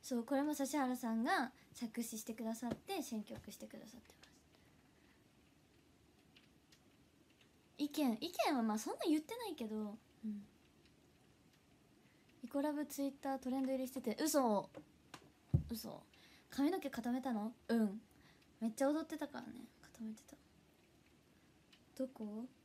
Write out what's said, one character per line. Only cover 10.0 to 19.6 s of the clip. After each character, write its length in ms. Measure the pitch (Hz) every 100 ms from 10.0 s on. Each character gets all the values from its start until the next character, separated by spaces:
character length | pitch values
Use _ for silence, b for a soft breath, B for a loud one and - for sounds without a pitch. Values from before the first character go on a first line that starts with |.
| - -
う 40 | 220
ん。 180 | 208 202 - - - - - - - - - - - - - - - b b b -
イ 40 | 247
コ 140 | 277
ラ 100 | 294
ブ 140 | 294 294
Twitter 500 | - 277 277 277 269
ト 100 | 262
レ 80 | 262
ン 80 | 262
ド 60 |
入 60 | 262
り 100 | 254
し 20 |
て 100 | 262
て、 160 | 226 214
嘘。 480 | 302 294 247 202 - - - - - - - - - - -
嘘。 320 | 226 104 - - B B B B
髪 200 | - 277
の 80 | 370
毛 100 | 285
固 220 | 269 240
め 100 | 254
た 120 | 262
の？ 200 | 220 214 240 -
う 80 |
ん。 260 | 233 214 208 - - B B B -
め 80 | 226
っ 20 | 220
ち 60 |
ゃ 60 | 269
踊 120 | 302
っ 40 | 320
て 100 | 302
た 100 | 302
か 120 | 247
ら 80 | -
ね。 0 | -